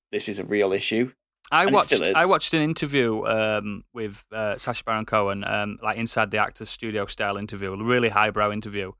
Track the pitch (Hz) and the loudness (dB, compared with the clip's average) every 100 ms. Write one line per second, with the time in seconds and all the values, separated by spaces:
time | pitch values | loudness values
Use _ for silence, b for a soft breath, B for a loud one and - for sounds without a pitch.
0 | _ 104 - 98 85 104 98 98 - 113 | _ -6 -4 -6 -2 2 2 0 0 0
1 | 127 - _ _ - 156 196 190 - - | -2 -6 _ _ 0 2 4 4 4 2
2 | 190 160 185 160 - 165 151 160 - 139 | 4 4 4 4 2 0 0 0 0 0
3 | 117 110 107 110 107 107 104 101 - 120 | 2 0 0 0 0 0 -4 -8 -12 -10
4 | 107 101 - 110 107 - 127 117 117 110 | -8 -10 -12 -4 -4 -4 -4 -4 -2 -2
5 | 110 110 101 98 101 104 104 - 107 107 | 0 2 2 0 -2 -2 -4 -4 -4 -4
6 | 117 120 104 107 104 - 110 - 113 104 | -2 0 0 0 -2 -4 -12 -8 -4 -4
7 | 101 - 104 101 101 101 98 95 113 123 | -4 -4 -4 -4 -6 -6 -6 -4 0 2
8 | 113 104 107 104 104 104 107 101 92 | 4 4 2 2 0 -2 -6 -6 -8